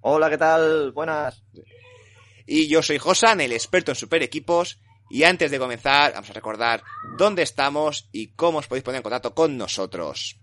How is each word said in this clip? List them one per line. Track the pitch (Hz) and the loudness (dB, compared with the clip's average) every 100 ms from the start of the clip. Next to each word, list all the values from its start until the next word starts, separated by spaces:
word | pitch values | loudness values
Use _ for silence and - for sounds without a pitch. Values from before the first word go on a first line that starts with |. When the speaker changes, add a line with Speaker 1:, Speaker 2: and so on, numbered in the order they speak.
Speaker 1:
Hola, | 131 156 156 | 2 2 2
¿qué | 151 | 4
tal? | 160 160 160 156 139 | 4 4 4 2 0
Buenas. | 127 160 156 143 - _ 90 - - - - - - - - - | -4 -4 -4 -4 -8 _ -20 -20 -20 -20 -20 -20 -20 -20 -20 -2
Speaker 2:
Y | 147 156 | 0 4
yo | 156 | 2
soy | 151 147 | 2 -2
Josan, | 160 185 226 202 | 2 2 2 2
el | 131 | -2
experto | 117 - 180 170 | -4 -2 -2 -2
en | 135 | -8
super | 143 165 | -4 -2
equipos, | 131 151 143 170 180 - _ _ _ | -2 -6 -2 -2 -2 -10 _ _ _
y | 127 | 4
antes | 165 180 151 | 4 4 -2
de | 139 | -2
comenzar, | 127 117 139 139 147 | -4 -2 2 4 4
vamos | - 101 | 0 -14
a | |
recordar | 104 107 107 117 113 - - - - | -12 -10 -2 0 -2 -6 -16 -14 0
dónde | 202 190 | 0 2
estamos | 147 - 139 147 151 143 _ | -2 0 -2 0 -2 -4 _
y | 107 107 | -12 -12
cómo | - 170 156 | -2 0 0
os | - | -6
podéis | 131 | -8
poner | 127 131 | -6 -8
en | |
contacto | 107 123 120 - | -6 -6 -4 0
con | 160 131 | 0 0
nosotros. | 101 - 95 90 78 - - - | -6 -6 -6 -6 -8 -8 -12 -14